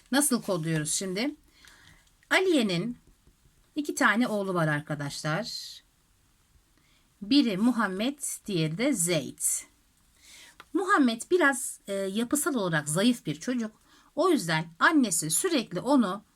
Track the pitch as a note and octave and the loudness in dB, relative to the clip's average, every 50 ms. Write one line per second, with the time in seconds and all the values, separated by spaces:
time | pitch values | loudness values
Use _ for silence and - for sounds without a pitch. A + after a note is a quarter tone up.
0 | _ - B3 C#4+ D4 - B3 G#3+ - - F#3 E3+ D#3 E3 D#3+ D#3 D3+ D3+ - - | _ -2 0 0 2 2 0 -2 -2 -2 -4 -4 -2 -2 -2 -2 -2 -2 -4 -4
1 | G3 F#3+ F3+ G3+ B3 D4 D4 - _ _ _ _ _ - - - - - - _ | -4 -4 -4 -4 -4 -4 -6 -8 _ _ _ _ _ -20 -20 -20 -20 -20 -20 _
2 | _ _ _ _ _ - C#4+ F4 F#4+ F#4+ E4 C4+ A3 G3 F3 E3 G3 A#3+ A#3+ - | _ _ _ _ _ 0 2 2 4 4 4 2 2 2 0 0 -2 -4 -6 -10
3 | _ _ _ _ _ _ _ _ _ _ _ _ _ _ - D4+ D4 - F4 - | _ _ _ _ _ _ _ _ _ _ _ _ _ _ -10 -8 -6 -6 -2 2
4 | C#4 A3+ G3+ A3+ B3 G#3 G#3+ G#3 G3 F#3+ F3+ F3 D#3+ D#3 D3+ D3 D3 - D3+ D3 | 2 2 4 2 0 0 0 -4 -2 -2 0 0 2 2 0 -2 -4 -6 -8 -6
5 | D3 C#3 - - - D#3 D#3 F#3+ A3+ - - - - - - - _ _ _ _ | -6 -8 -8 -6 -4 -4 -2 -2 -4 -6 -10 -12 -12 -14 -16 -20 _ _ _ _
6 | _ _ _ _ _ _ _ _ _ _ _ _ _ _ _ _ _ _ _ _ | _ _ _ _ _ _ _ _ _ _ _ _ _ _ _ _ _ _ _ _
7 | _ _ _ - G3+ G3+ C4+ C#4+ B3 A#3 F#3+ F3+ A3 B3+ G#3+ A3 G#3+ F#3+ F#3 F#3+ | _ _ _ -16 -4 2 4 4 4 4 2 2 2 2 2 2 0 -2 -2 -2
8 | A3 C4+ D4 - - - - - - - G3 D#3+ D#3+ D#3 D#3+ F#3+ B3 D4+ C4+ F#3 | -2 -4 -4 -4 -8 -8 -8 -8 -8 -4 -2 0 0 0 0 0 0 0 0 0
9 | E3 F3 F3 D3+ B2 A#2+ - - - - - - - - _ _ _ _ _ _ | 0 0 0 -2 -2 -6 -10 -4 -4 -2 -2 -4 -6 -12 _ _ _ _ _ _
10 | _ _ _ _ _ - - - - - - _ - _ - E4 G4 F4+ G#4 E4+ | _ _ _ _ _ -20 -20 -20 -20 -20 -20 _ -20 _ -4 -4 0 2 4 4
11 | C4+ A#3 A3+ A3+ - - F4 F4+ D#4+ C#4 C4+ C4 - - - - _ - G3 G3 | 4 4 2 -2 -4 0 2 4 4 4 2 0 -4 -8 -10 -12 _ -8 -6 -4
12 | G3 F#3+ F#3+ A3 A#3+ A#3+ D4 D4 - F4 C#4 A#3 F#3+ F3 E3 D3+ C#3+ D3 D3+ F#3 | -4 -2 -2 -2 -2 0 0 0 0 0 0 0 0 0 0 0 -2 0 0 2
13 | G#3 B3 A#3+ - - D#3+ C#3+ - - B3 C4 A#3+ A3+ A3 _ _ _ _ _ _ | 4 2 2 2 -2 -8 -8 -6 -6 -4 -4 -4 -4 -6 _ _ _ _ _ _
14 | _ _ - D4 D#4+ F#4+ E4 A#3 F3 E3 D#3+ D#3 D#3+ - - - C4 E4 E4 D4 | _ _ -2 0 2 2 2 2 0 -2 -2 -2 -2 -4 -4 2 2 4 6 4
15 | B3 G3+ - - D3+ D#3 - - - F#4 E4+ B3+ G3+ - F3 E3+ - A#3+ D4 C4 | 2 2 0 -2 -2 -2 -2 -2 0 0 0 0 -2 -2 -6 -6 0 2 4 4
16 | A3 F3+ F#3+ G#3+ - _ _ | 4 2 -2 -8 -10 _ _